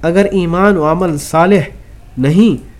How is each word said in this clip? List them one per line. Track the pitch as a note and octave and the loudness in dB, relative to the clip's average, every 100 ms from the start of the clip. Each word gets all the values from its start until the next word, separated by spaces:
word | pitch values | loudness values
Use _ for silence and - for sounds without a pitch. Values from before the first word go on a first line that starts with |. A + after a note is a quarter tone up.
اگر | D#3+ F3+ G3+ | 0 0 0
ایمان | G3 F3 F3 G3+ F#3+ | -2 -2 0 0 2
و | D3+ | 0
عمل | E3+ F3+ D3 | 0 -2 -4
صالح | - D#3+ F3 G3 C3+ - - - - - | -4 0 2 2 0 -12 -20 -20 -16 -4
نہیں | C3+ F3 A3+ C3+ - | 0 2 2 0 -8